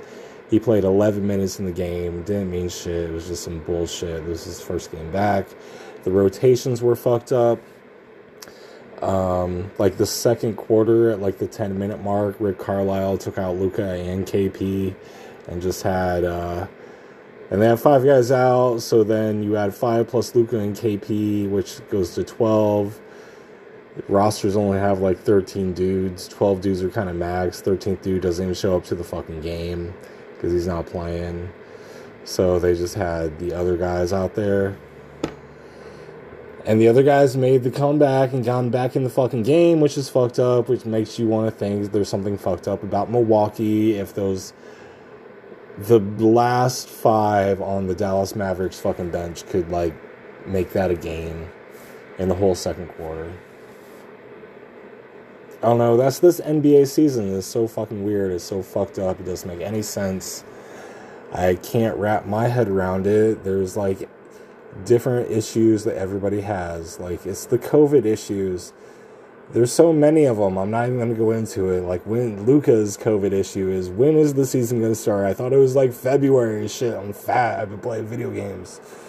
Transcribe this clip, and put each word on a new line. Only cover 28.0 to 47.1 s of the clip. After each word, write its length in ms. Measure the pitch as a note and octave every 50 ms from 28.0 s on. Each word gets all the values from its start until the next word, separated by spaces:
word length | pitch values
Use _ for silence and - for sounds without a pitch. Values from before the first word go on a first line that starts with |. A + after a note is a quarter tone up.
| -
dude 200 | G2 F#2 F2+ E2+
doesn't 200 | F#2 F2 F2 F#2+
even 120 | F#2 F2+
show 200 | F2 - G2+ F#2
up 60 | F2+ E2+
to 100 | - G#2+
the 80 | F2 F2
fucking 380 | - - E2+ D#2 - E2 D#2 D2+
game 520 | E2+ E2+ E2+ E2+ F2 F2 F2 E2+ F2 F#2 - - - - - - - - -
'cause 100 | - F2
he's 160 | F2 F2 E2+
not 200 | F2+ F2 E2+ E2
playing. 640 | - - F2+ E2+ E2+ E2+ E2+ F2 F2 F2 E2+ F2 F2+ - - - - - - - - - - - - - - -
So 340 | - - - G2 F2+ F2+ F2
they 160 | E2+ F2+ F2
just 220 | E2+ F2 F2 -
had 420 | G#2+ G2 F2 E2+ E2 E2 D#2+ D#2 D#2
the 140 | F2 F2 E2
other 240 | F2 F2 F2+ F2+
guys 360 | E2 F2+ F2+ F2 F2 F2+ F2+ G2
out 220 | F#2+ F#2+ F#2 -
there. 420 | - G#2 G2+ G2 G2+ G2 G2 G2 - - - - - - - - - - - - - - - - - - - - - - - - - - - - - - - - - - - - - -
And 140 | - A2 A2
the 100 | A2+ A2+
other 140 | A#2 C3 C3+
guys 320 | C#3+ C#3+ C#3 C#3+ C3+ B2
made 280 | C3+ B2+ B2+ C3 C3+ A#2+
the 80 | C3
comeback 640 | - C#3+ C#3+ C#3+ D3 D3+ D3 C#3 C3+ C3 C3+ B2 B2+
and 100 | C3 A#2
gotten 240 | A2+ B2 B2 B2+ B2
back 260 | A2+ B2+ B2+ C3 -
in 80 | C#3+ C3+
the 60 | B2
fucking 340 | - - C3 A#2 - A#2+ G#2+
game, 380 | A2+ D3 E3+ E3+ E3+ E3+ D#3+
which 160 | D3+ D3 -
is 140 | D3 C3+ -
fucked 280 | - C3+ B2 A#2 - -
up, 300 | B2+ B2 B2 B2 A#2 C3
which 160 | B2+ A2+ -
makes 340 | A2+ A2 A2 A2 G#2+ - -
you 80 | A#2
wanna 240 | A2 A2 A2 A2 A2
think 420 | G#2 - G#2 G2+ G2+ G#2 G2+ G2+ G#2
there's 180 | G#2+ G2 -
something 260 | - G2+ F#2+ G#2 G2+
fucked 320 | G2 - G2+ F2+ E2+ - -
up 140 | G2 F#2+ -
about 280 | G2 G2 G2 G2+ F2+
Milwaukee 840 | A2+ A#2+ A#2+ A2 A2+ G#2+ G#2 G#2 - - A2+ G#2+ G#2+ G#2+ G#2+ A2 A2
if 160 | G2+ G2 G2 -
those, 400 | - G2+ G2 F#2+ F#2 - - - - - - - - - - - - - - - - - - - - - - - - - - - -
the 200 | G2 G#2 A#2 A2+
last 880 | G2 G2+ G#2+ G2+ A2+ A2 A2 A#2+ A#2+ A#2+ B2 B2 B2+ B2+ C3 - -
five 760 | - - - - A#2+